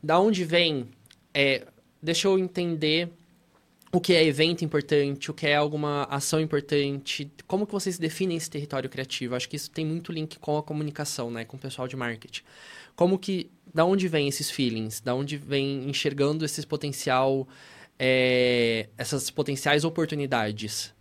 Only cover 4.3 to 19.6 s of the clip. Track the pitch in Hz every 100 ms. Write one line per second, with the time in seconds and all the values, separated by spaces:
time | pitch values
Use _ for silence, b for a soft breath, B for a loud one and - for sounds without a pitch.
4.3 | 139 160 170 156 151 143 147 143 139 -
5.3 | - 151 147 147 151 151 143 139 139 -
6.3 | 160 160 151 143 147 139 139 139 - 143
7.3 | - - 190 208 202 190 170 160 160 190
8.3 | 165 156 147 147 135 131 131 131 - 123
9.3 | 123 - 147 - - 156 165 170 165 156
10.3 | - - 151 151 151 151 143 143 - 120
11.3 | 117 113 131 135 131 127 131 120 113 -
12.3 | - B B B B B - 180 190 190
13.3 | 185 - _ - 160 170 196 180 160 143
14.3 | 139 147 - 127 113 110 107 127 127 143
15.3 | 147 139 139 139 139 135 139 147 139 139
16.3 | 156 151 - 139 147 147 135 - 127 135
17.3 | 135 131 B B B B _ 131 131 127
18.3 | 127 123 123 117 113 107 - - 139 -
19.3 | - 147 135